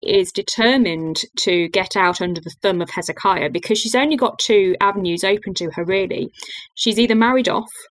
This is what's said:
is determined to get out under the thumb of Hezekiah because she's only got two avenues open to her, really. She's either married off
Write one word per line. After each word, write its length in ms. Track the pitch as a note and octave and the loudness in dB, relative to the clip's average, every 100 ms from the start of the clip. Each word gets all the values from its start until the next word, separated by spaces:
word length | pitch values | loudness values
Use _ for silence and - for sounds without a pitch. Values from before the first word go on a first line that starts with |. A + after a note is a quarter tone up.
is 280 | - G3 F#3 | 0 2 2
determined 920 | - G3 - A3+ C4+ A3 E3 D#3+ D#3+ - - | -4 -6 0 4 4 2 0 -4 -6 -8 -4
to 280 | - F3 E3+ | 0 0 2
get 260 | F#3+ F#3 G#3 | 0 -2 2
out 240 | F#3 F3+ | 2 2
under 200 | F3+ E3+ | -4 -4
the 140 | E3 - | -8 -4
thumb 180 | G3+ F3+ | -2 0
of 100 | E3+ | -2
Hezekiah 600 | - D#3+ D#3 G3 F#3 D3+ | -6 -8 -2 0 0 0
because 280 | E3+ - G#3+ | -4 -2 -2
she's 180 | - B3 | 0 0
only 200 | D4 D4+ | 2 2
got 220 | B3 - | 0 -2
two 380 | - G#3+ F#3+ F#3 | 2 4 4 2
avenues 440 | G3+ G3 F#3 E3+ | 2 2 -2 -2
open 300 | F#3+ G#3 G#3 | 0 0 -2
to 160 | F#3 E3+ | -6 -6
her, 100 | E3 | -6
really. 440 | E3+ F#3+ F#3+ - - - - - - - | -2 -2 -2 -4 -8 -10 -16 -16 -18 -4
She's 220 | - G#3+ | -2 2
either 180 | A#3 A3 | 4 4
married 320 | A3+ B3+ B3+ | 4 4 2
off 220 | - A3+ - - | -2 -6 -14 -16